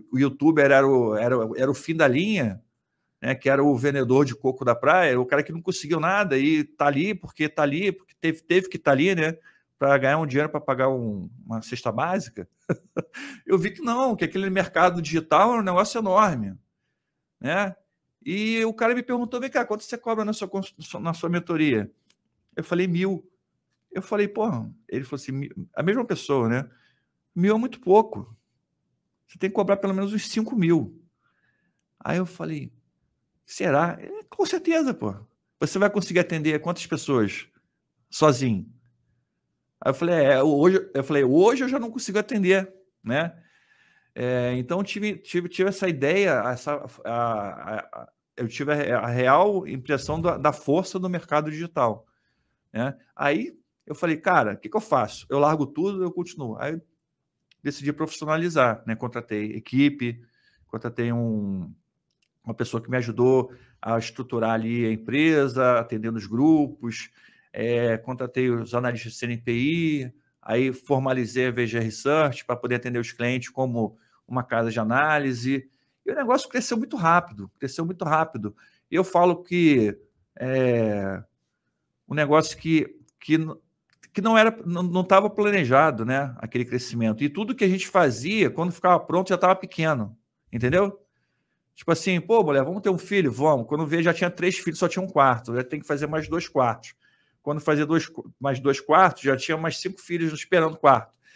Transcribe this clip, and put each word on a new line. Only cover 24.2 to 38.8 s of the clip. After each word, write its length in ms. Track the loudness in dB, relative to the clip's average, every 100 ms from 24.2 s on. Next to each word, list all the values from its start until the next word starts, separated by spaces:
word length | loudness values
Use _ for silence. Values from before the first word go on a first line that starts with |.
| -2
"Porra", 440 | -2 -2 -2 -6 -12 -10
ele 160 | -8
falou 180 | -8 -10
assim, 100 | -8
mi-, 200 | -8 -8 -12 -12 -4
a 80 |
mesma 220 | 0 0 0
pessoa, 420 | -4 -2 0 2
né? 220 | 0 -4 _ _ _ _ _ _ -2
"Mil 200 | 2 2
é 40 |
muito 200 | -2 -4
pouco. 560 | 4 4 4 -4 -14 -18 _ _ _ _ _ _ _ _ _
Você 100 | -6
tem 120 | -4
que 60 | -2
cobrar 220 | 0 0
pelo 160 | 0
menos 200 | -2 -2
uns 160 | -4 -4
cinco 260 | -4 -2 0
mil." 460 | 4 4 0 -10 _ _ _ _ _ _ _ _ _ _
Aí 180 | -4 -4
eu 80 | -4
falei: 460 | -8 -10 -10 -12 -18 _ _ _ _ _ _ -16
"Será?" 520 | -6 0 2 2 -2
Ele: 240 | -12 -16 -10
"Com 200 | -2 -2
certeza, 480 | -2 0 0 0
pô. 200 | -2 -6 -8 -14 _ _ -6
Você 180 | -4 2
vai 120 | 2
conseguir 300 | 2 -2 0
atender 400 | 0 -2 -2 -2
quantas 240 | -2 -8 -6
pessoas 600 | -6 0 2 2 -2 -16 _ _ _ _ _ _
sozinho?" 640 | 2 4 4 0 -2 -6 -18